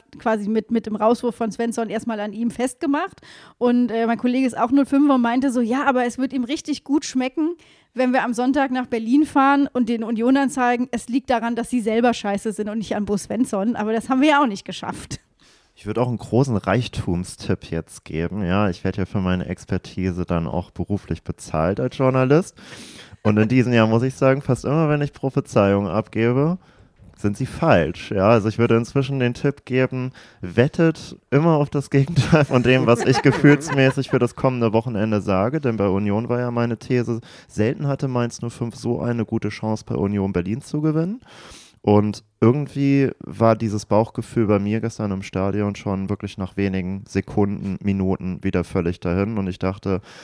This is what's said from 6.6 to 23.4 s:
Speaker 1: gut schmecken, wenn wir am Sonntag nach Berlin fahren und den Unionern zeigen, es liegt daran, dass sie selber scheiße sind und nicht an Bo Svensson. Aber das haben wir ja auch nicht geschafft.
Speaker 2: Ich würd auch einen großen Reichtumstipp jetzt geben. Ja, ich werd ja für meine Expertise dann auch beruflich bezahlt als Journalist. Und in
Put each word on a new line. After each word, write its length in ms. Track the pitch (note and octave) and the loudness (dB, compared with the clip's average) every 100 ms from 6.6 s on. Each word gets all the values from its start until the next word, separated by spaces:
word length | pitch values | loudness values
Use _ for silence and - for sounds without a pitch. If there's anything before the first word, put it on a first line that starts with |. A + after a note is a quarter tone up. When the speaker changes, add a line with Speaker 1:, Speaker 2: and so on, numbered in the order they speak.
| - C#4+ | -6 -8
Speaker 1:
gut 200 | - D4 | -2 -2
schmecken, 520 | - C4 B3+ E4 D#4 E4+ _ _ _ | -2 -4 -2 -2 -4 -4 _ _ _
wenn 200 | A#3 B3+ | -2 0
wir 100 | B3+ | 2
am 100 | A#3 | 0
Sonntag 380 | A3+ B3+ C#4+ C#4 | -2 0 0 0
nach 160 | B3+ B3+ | -2 -4
Berlin 380 | A#3 A3 C4+ D#4 | -4 2 2 4
fahren 420 | D4 C4+ C#4+ C#4+ | 4 4 4 2
und 160 | B3 A3+ | 0 0
den 160 | A#3 | -2
Unionern 460 | A3+ A3+ A#3 C4+ C4+ | -2 0 2 2 2
zeigen, 360 | C4+ B3 B3 B3 | 0 0 0 -2
es 160 | A3+ - | -8 -4
liegt 220 | A#3+ - | -4 0
daran, 260 | A#3 A#3 A#3 | -2 -2 -4
dass 120 | A#3 | -2
sie 120 | B3+ | -2
selber 340 | G#3+ A3 A#3+ | 0 2 2
scheiße 380 | A#3 G#3 G3+ A3 | 0 -2 -4 -4
sind 160 | G3+ G#3 | -6 -6
und 100 | A3 | -6
nicht 160 | G3 | -4
an 120 | G#3 G3+ | -4 -2
Bo 100 | G#3 | -4
Svensson. 580 | - G#3 B3+ G3+ G#3+ | -4 -4 -2 -2 -2
Aber 180 | A3+ G#3+ | -2 -2
das 160 | A3+ A3 | -2 -2
haben 120 | C4 | 2
wir 80 | D4+ | 4
ja 120 | C#4+ | 4
auch 60 | C#4 | 2
nicht 180 | G3 | -2
geschafft. 540 | - F3 - - - - _ _ _ _ _ | -10 -12 -10 -10 -12 -16 _ _ _ _ _
Speaker 2:
Ich 120 | _ G2+ | _ -4
würd 120 | G#2+ | 0
auch 100 | B2 | 0
einen 100 | A2+ | -2
großen 380 | - A2+ C#3+ G#2+ | 0 2 4 2
Reichtumstipp 1120 | - G#2+ A#2+ - - F2 F#2 - - F#2+ - | 2 0 0 -4 -2 -2 -4 -8 -4 -4 -4
jetzt 340 | E2 - - | -8 -8 -14
geben. 400 | - D#2+ E2+ F#2+ | -10 -6 -4 -4
Ja, 240 | F2 F#2+ G#2 | -2 0 0
ich 160 | F2 | -2
werd 140 | F#2+ G2 | -4 -4
ja 80 | F#2 | -4
für 140 | G#2 | -2
meine 260 | F#2 F2+ E2 | 0 -2 -4
Expertise 800 | F2+ - F#2 - - F#2 F2 F2 | -8 -6 -6 -6 -4 -4 -2 -2
dann 200 | E2+ D#2 | -2 -2
auch 240 | E2+ - | -4 -6
beruflich 500 | - F#2 G2+ - E2 | -8 -4 -4 -4 -8
bezahlt 580 | - - - D#2+ E2 G#2 | -8 -12 -6 -2 0 0
als 160 | B2+ - | -4 0
Journalist. 580 | C3 C3 C3 C#3+ - - - - - - - - | 0 2 4 2 0 -10 -20 -20 -20 -20 -20 -4
Und 160 | A2 | 2
in 100 | G#2 | 4